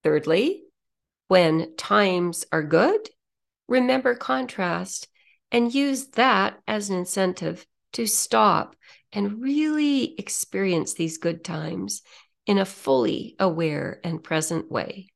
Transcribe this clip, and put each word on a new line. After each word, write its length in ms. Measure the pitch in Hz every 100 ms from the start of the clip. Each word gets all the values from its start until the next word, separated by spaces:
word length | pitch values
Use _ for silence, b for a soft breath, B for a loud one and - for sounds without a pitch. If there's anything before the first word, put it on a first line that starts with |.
Thirdly, 600 | 156 151 165 170 285 403 - _ _ _ _ _ _
when 480 | 185 165 160 165 -
times 720 | - 208 202 180 175 165 -
are 120 | 160
good, 460 | 151 160 262 415 - _ _ _ _ _ -
remember 480 | 254 247 262 262 240
contrast 920 | - 269 254 - 180 170 185 - - b b b _
and 240 | 240 240 269
use 320 | 277 269 -
that 480 | - 254 202 202 - -
as 220 | 214 202
an 80 | 185
incentive 720 | 180 196 190 180 160 175 - _ _
to 140 | - 220
stop 680 | - - 226 214 160 - _ b b _
and 300 | 208 202 214
really 760 | 262 285 311 302 294 277 240 -
experience 760 | - - - 190 190 170 -
these 240 | - 165 160
good 260 | 170 165
times 580 | - 160 160 175 202 - b b b _ -
in 120 | 196
a 80 | 190
fully 720 | - - 127 120 - - -
aware 600 | 190 165 165 147 - -
and 200 | 170 165
present 480 | - 160 156 165 160
way. 360 | 117 - - -